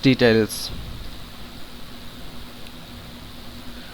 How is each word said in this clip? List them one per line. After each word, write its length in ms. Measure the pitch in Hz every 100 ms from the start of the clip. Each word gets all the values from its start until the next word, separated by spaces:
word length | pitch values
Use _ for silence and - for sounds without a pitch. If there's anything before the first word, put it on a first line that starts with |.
| 135
டீட்டெயில்ஸ், 540 | 127 120 110 107 - - - - - - - - - - - - - - - - - - - - - - - - - 247 240 240 - - - - - -